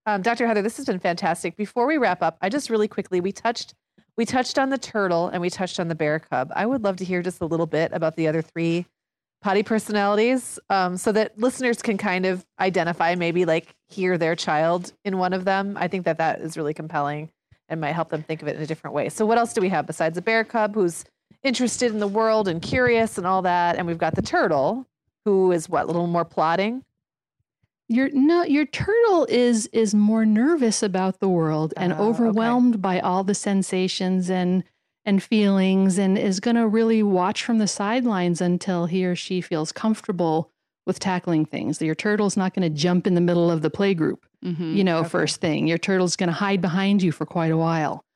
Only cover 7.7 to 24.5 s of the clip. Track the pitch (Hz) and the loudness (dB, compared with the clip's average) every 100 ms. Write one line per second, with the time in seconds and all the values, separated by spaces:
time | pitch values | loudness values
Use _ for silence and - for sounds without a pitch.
7.7 | 156 160 - 160 160 160 160 156 170 165 | 0 -2 0 -2 0 0 -2 -4 -4 -2
8.7 | 170 175 _ _ _ _ _ 208 196 214 | -2 -4 _ _ _ _ _ 0 0 2
9.7 | 220 - 208 202 208 233 262 - - - | -2 -2 0 2 2 2 0 -4 -12 -2
10.7 | 196 180 180 226 208 220 - 247 - 254 | 0 0 -2 0 0 0 -2 -4 -2 -2
11.7 | 226 - 196 208 185 185 185 - - 190 | -2 -2 -2 -2 -2 -2 -2 -6 -4 0
12.7 | 180 165 160 170 180 170 170 185 165 - | 0 0 0 0 0 0 0 2 0 -2
13.7 | _ _ - 185 180 160 160 - 151 165 | _ _ -4 0 0 0 -2 0 2 2
14.7 | 180 180 - 202 190 180 190 185 196 202 | 0 -4 -12 -6 -2 -2 -2 0 -2 -2
15.7 | 202 175 190 170 160 160 - 160 165 147 | -4 -4 -2 -2 0 -2 -2 -6 -6 -6
16.7 | 156 160 160 143 147 160 _ _ _ - | -6 -6 -4 -4 -6 -10 _ _ _ -10
17.7 | 160 147 170 160 156 156 156 147 147 151 | -6 -4 -4 -4 -6 -6 -8 -6 -6 -6
18.7 | 156 - 147 - - 220 233 233 226 185 | -8 -8 -6 -4 -2 0 2 0 -2 0
19.7 | 170 151 160 165 170 180 226 220 233 214 | 0 -2 -4 -4 -4 -2 -2 0 -2 -2
20.7 | 214 180 165 - _ _ _ 269 240 240 | 0 -2 -2 -14 _ _ _ -4 0 -2
21.7 | - 247 214 208 208 220 220 196 165 - | 0 -2 0 -2 0 2 2 0 -2 -2
22.7 | 262 247 233 220 - 180 190 180 175 175 | 0 2 4 0 -2 -2 0 2 2 2
23.7 | - 170 165 160 - - 349 226 | 0 -2 -2 -2 -2 0 0 2